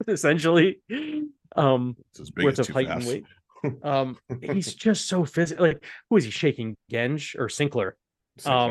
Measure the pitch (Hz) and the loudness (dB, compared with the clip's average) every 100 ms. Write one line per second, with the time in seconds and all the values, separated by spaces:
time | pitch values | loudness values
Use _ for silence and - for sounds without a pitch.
0 | - 170 151 165 160 170 185 - - 254 | -4 0 2 2 4 6 4 2 -8 -8
1 | 311 302 302 - _ - 143 127 123 120 | -6 -6 -8 -12 _ 0 4 4 0 -8
2 | _ - 73 - 135 131 120 131 131 82 | _ -20 -12 0 2 2 0 0 -2 -2
3 | 123 - - _ _ _ 143 - 147 135 | -4 -6 -8 _ _ _ -6 -4 -2 -2
4 | 131 120 - 127 139 190 135 - 220 208 | -2 -6 -12 -10 -4 -4 -4 -2 0 0
5 | - 185 156 - 165 160 170 151 - - | 0 0 0 0 -2 2 2 2 -8 -14
6 | - 214 113 - 156 139 113 107 - 117 | 0 2 2 0 0 0 -4 -10 -6 -2
7 | 123 151 143 - 113 - 143 123 95 - | -2 -2 -6 -6 -6 -2 -2 0 -4 -6
8 | _ _ _ - 143 127 120 | _ _ _ -8 0 2 2